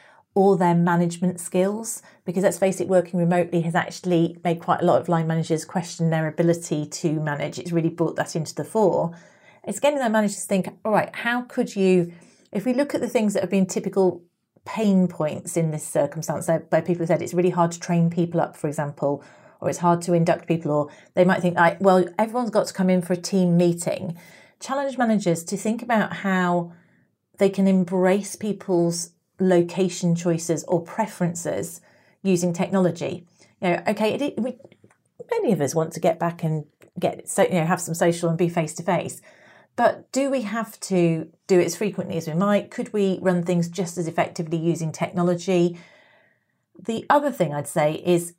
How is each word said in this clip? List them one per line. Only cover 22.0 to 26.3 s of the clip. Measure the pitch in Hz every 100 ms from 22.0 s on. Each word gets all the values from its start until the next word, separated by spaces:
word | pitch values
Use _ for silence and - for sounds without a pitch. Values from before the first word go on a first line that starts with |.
| 180 -
everyone's | 220 240 240
got | 208 185
to |
come | - 185
in | 185
for | 175
a | 180
team | 170 196 180 170
meeting." | 175 170 - - - 170 - - - _
Challenge | - 269 277 254
managers | 233 208 175 170 -
to | 196
think | 214 240
about | - 226 175 -
how | 196